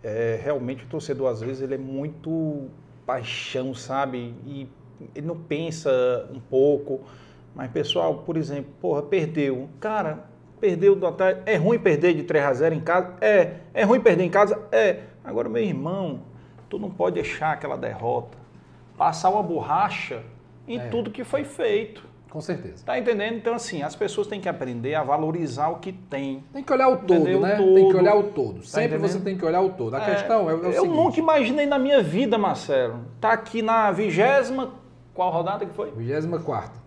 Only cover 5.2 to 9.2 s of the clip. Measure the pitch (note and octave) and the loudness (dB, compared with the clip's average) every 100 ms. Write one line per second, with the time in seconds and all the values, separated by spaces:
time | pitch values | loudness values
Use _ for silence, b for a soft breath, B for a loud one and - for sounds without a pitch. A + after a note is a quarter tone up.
5.2 | D3+ E3 - D3+ E3 D#3+ D3 B2+ B2+ A#2+ | -8 -8 -6 -6 -4 -4 0 2 2 0
6.2 | - C3 - C3 C#3+ C#3+ - C3 B B | -4 -14 -2 4 4 2 -2 -8 B B
7.2 | B B - - B2+ D#3+ - F3 E3 D3+ | B B -20 -12 -6 -4 -2 0 0 -2
8.2 | - D#3+ D#3 C#3+ C3+ - F3+ D3 D3 F#3+ | -4 -4 -4 -8 -10 -8 -2 -2 0 -2